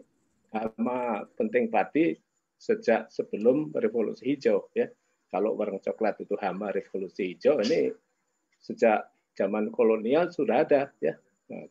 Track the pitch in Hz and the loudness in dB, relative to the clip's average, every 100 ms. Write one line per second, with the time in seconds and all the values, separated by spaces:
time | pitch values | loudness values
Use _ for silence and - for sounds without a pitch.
0 | - _ _ _ _ 107 113 - 117 127 | -8 _ _ _ _ -8 -6 -4 -4 -2
1 | 123 104 - _ 113 120 113 110 95 143 | -2 -4 -6 _ -2 0 0 0 0 2
2 | 165 - _ _ _ _ - 110 - 110 | 0 0 _ _ _ _ -2 -2 2 0
3 | - - - 101 110 135 151 151 113 117 | 0 -8 -8 0 2 2 0 -2 -2 0
4 | 110 110 123 139 117 98 - - 120 - | -2 -4 -4 0 2 2 0 -4 -4 -6
5 | _ _ _ 92 107 110 104 98 - 101 | _ _ _ -2 -2 -2 -4 -4 -6 -2
6 | 107 - - 101 101 90 104 95 - 98 | -2 -2 -6 -4 -4 -4 -4 -4 -6 -8
7 | 92 - 104 - 123 147 110 165 131 - | -10 -6 -6 0 2 2 2 0 0 -4
8 | _ _ _ _ _ _ - 117 117 104 | _ _ _ _ _ _ -14 0 2 2
9 | - _ _ - 98 107 107 113 113 110 | -2 _ _ -4 -2 0 -4 2 2 2
10 | 107 147 175 - 135 117 160 143 139 - | 2 2 2 -2 0 2 4 2 0 -4
11 | 73 - _ _ _ 95 - | -4 -4 _ _ _ -14 -12